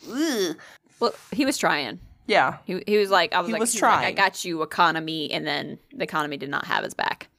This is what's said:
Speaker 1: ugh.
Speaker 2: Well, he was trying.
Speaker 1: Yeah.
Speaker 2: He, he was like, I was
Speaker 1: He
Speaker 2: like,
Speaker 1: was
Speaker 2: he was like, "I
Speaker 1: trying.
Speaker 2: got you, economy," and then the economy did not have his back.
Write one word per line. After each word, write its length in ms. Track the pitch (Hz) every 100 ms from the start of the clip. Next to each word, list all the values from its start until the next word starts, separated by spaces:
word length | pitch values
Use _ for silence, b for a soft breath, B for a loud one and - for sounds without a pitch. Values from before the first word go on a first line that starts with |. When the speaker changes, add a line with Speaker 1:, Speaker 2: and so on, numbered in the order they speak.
| -
Speaker 1:
ugh. 460 | 254 320 226 175 - B B _ -
Speaker 2:
Well, 100 | 226 - -
he 100 | 208
was 120 | 262 -
trying. 420 | 170 147 120 170 - _ -
Speaker 1:
Yeah. 320 | 190 135 143
Speaker 2:
He, 180 | - 185 -
he 100 | 208
was 120 | 196
like, 240 | 190 170
I 60 | 185
was 80 | 180
Speaker 1:
He 60 |
Speaker 2:
like, 60 | 220
Speaker 1:
was 140 | 233
Speaker 2:
he 40 | 226
was 40 |
like, 80 | 240
"I 100 | 165
Speaker 1:
trying. 120 | 185
Speaker 2:
got 300 | - 196 -
you, 160 | 180 160
economy," 680 | 160 - 170 160 160 160 147
and 140 | 160
then 320 | 151 143 147 - _
the 100 | -
economy 320 | - 156 147 143
did 120 | 139
not 140 | 143
have 200 | 175 -
his 80 | -
back. 340 | - - - -